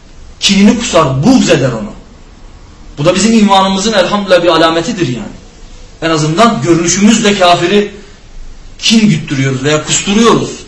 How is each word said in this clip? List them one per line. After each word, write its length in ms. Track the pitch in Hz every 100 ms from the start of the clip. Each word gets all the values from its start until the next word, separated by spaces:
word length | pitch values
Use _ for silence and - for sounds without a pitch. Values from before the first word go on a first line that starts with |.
| - - - -
kinini 380 | - 196 208 -
kusar, 440 | - 170 147 135
buğz 260 | 190 262 180
eder 180 | 156 131
onu. 240 | 110 101 - - - - - - - - - - -
Bu 60 |
da 100 | 156
bizim 240 | 185 214 226
imanımızın 540 | 202 196 190 196 214
elhamdülillah 500 | 208 175 202 196 175
bir 60 | 170
alametidir 600 | 160 165 165 165 202 139
yani. 300 | 117 101 - - - - - - -
En 80 | 160
azından 520 | 160 151 160 226 208
görünüşümüzle 760 | 170 160 175 196 208 233 208 190
kafiri 560 | 180 175 175 208 202 - - - - - - - - -
kin 300 | - 226 196
güttürüyoruz 560 | 156 - 139 135 127
veya 200 | 143 151
kusturuyoruz. 640 | - 156 196 208 233 156 - -